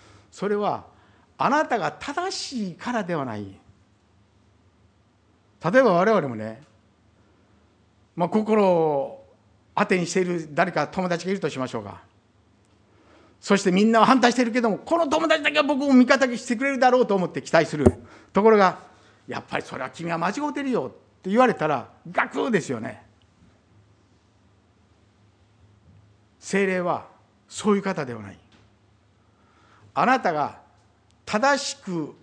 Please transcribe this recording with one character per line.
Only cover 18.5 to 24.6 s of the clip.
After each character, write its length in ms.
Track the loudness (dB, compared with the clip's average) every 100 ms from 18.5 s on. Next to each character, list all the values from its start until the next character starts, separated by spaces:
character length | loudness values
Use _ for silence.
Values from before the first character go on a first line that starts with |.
ろ 60 | 6
が、 240 | 4 0 -10 -20 _ _ -12
「や 140 | -12
っ 40 | -8
ぱ 100 | -8
り 60 |
そ 120 | -8 -10
れ 60 |
は 80 | -10
君 200 | -10 -6
は 80 | -4
間 120 | -4
違 20 | -4 -6
う 40 |
て 100 | -6
る 80 | -4
よ」 160 | -4 -4 -10 _ _
っ 20 |
て 80 | 0
言 80 | 4
わ 80 | 4
れ 80 |
た 120 | 2 -2
ら、 220 | -2 -6 _ -6
ガ 180 | -4 -4
ク 100 | -4
ッ 120 | -2
で 100 | -2
す 100 | -2
よ 100 | -8
ね。 240 | -8 -14 -20 _ _ _ _ _ _ _ _ _ _ _ _ _ _ _